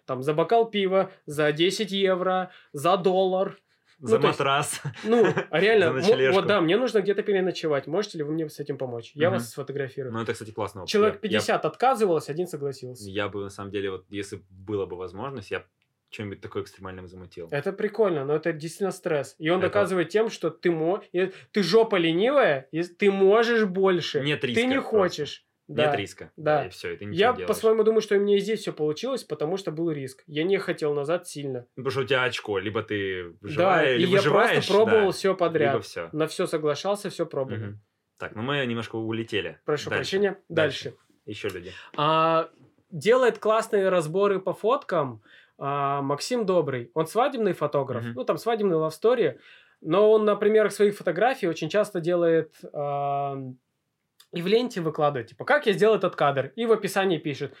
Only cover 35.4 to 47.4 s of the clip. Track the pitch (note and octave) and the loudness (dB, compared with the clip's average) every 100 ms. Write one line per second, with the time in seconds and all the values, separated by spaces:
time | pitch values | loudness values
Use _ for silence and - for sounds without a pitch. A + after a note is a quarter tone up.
35.4 | E3+ E3 C#3+ B2+ G2 - E2+ D3+ D#3 - | 0 2 0 0 -4 -10 -8 -4 -4 -2
36.4 | F3+ E3 D3+ C#3+ F#3+ G3+ F#3+ - D#3+ C#3+ | -4 -2 -2 -2 -4 -4 -6 -6 -6 -4
37.4 | C3 G#2+ G#2 G#2 _ _ _ _ E2+ G#2+ | -6 -6 -10 -14 _ _ _ _ -12 -8
38.4 | B2 C#3+ B2+ A#2 A2 A2+ A2+ A2+ A2+ G2+ | -4 -2 -2 -4 -6 -6 -4 -4 -4 -4
39.4 | F2 D#2+ - D3+ - G#3 - G3 G3+ F#3+ | -4 -8 -4 -4 -2 -4 -2 0 0 -2
40.4 | _ D#3+ D3+ C3+ C#3 - _ _ - G#2+ | _ 0 0 -2 -10 -14 _ _ -14 -8
41.4 | G#2+ F2+ F2 - - - D3 D#3+ E3 D#3+ | -8 -8 -14 -18 -14 -2 0 2 4 2
42.4 | E3 _ _ _ _ E3+ D#3 B3+ B3 - | -2 _ _ _ _ -4 4 4 4 2
43.4 | G#3 A3 G#3+ G#3 F#3+ F3+ D3+ F3+ G3+ F#3+ | 0 0 2 0 2 2 0 0 0 0
44.4 | F#3+ D#3+ G#3 C#4 - F3 C3+ A2+ _ - | -4 -2 0 0 0 -2 -2 -6 _ -20
45.4 | _ _ C#3 C#3 C#3 C#3+ C#3 C#3 - B3 | _ _ -6 -2 -2 -2 -2 -4 -2 -2
46.4 | G3 F3+ C#3+ B2+ A#2+ - D#3+ G#3 C#4 B3+ | 2 2 0 -4 -6 -4 -2 0 0 0